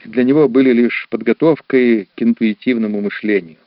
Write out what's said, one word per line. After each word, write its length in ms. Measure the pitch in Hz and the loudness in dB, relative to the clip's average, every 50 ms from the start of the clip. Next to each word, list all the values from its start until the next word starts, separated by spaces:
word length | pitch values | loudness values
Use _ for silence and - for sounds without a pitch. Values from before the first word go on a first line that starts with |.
| - | -8
для 220 | 113 110 127 123 | -8 -2 -2 0
него 240 | 127 143 156 151 131 | 2 4 2 2 2
были 240 | 113 135 135 135 120 | 2 2 2 4 4
лишь 340 | 117 120 113 - - - - | 2 2 0 -2 -6 -10 -8
подготовкой 1000 | 117 110 110 117 113 - 151 165 147 - - - 135 127 123 120 113 107 92 _ - | -8 -6 -2 -2 -2 0 2 0 0 0 -4 -2 0 2 2 2 2 0 -2 _ -8
к 80 | - | -4
интуитивному 800 | 117 117 117 - 117 107 101 _ - 127 123 113 110 104 104 101 | -2 -2 0 0 -2 -4 -4 _ -4 -4 -2 -2 -4 -4 -4 -6
мышлению. 560 | 101 101 - - - 107 104 95 87 82 78 _ _ | -6 -6 -8 -6 -4 -2 -2 -2 -2 -6 -20 _ _